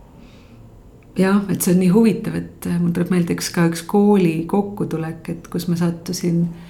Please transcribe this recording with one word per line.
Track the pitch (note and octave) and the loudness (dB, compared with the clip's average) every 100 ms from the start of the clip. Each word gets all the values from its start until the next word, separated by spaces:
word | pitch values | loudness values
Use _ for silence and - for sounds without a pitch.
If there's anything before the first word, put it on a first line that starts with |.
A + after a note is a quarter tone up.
| - - - - - - - - - - - | -20 -20 -20 -20 -20 -20 -20 -20 -20 -20 -10
jah, | - F#3+ G3+ G3 | 0 2 2 0
et | F3 | -2
see | - | 2
on | F3+ | 4
nii | F#3 | 6
huvitav, | G3+ A3+ F3+ E3 E3 | 6 4 2 -4 -6
et, | E3 - F3+ | -8 -10 -4
äh, | F3 | -2
mul | F3 | 0
tuleb | E3+ F3 | 0 0
meelde | F3+ F3 | 0 0
üks, | E3+ - | -2 -4
ka | - E3+ | 0 0
üks | E3 | 0
kooli | - G3+ G3+ G3+ F3 D#3+ E3 | -2 2 4 4 4 0 -2
kokkutulek, | G3+ G3+ - D3+ D#3+ D#3+ E3 - | -2 -2 -6 -6 -6 -6 -10 -10
et | E3+ - | -12 -8
kus | F3 F3 | -8 -4
ma | E3 | -2
sattusin | F3 E3+ - F3+ F3 E3+ E3+ - - | -2 -2 -8 -4 -2 0 -2 -4 -16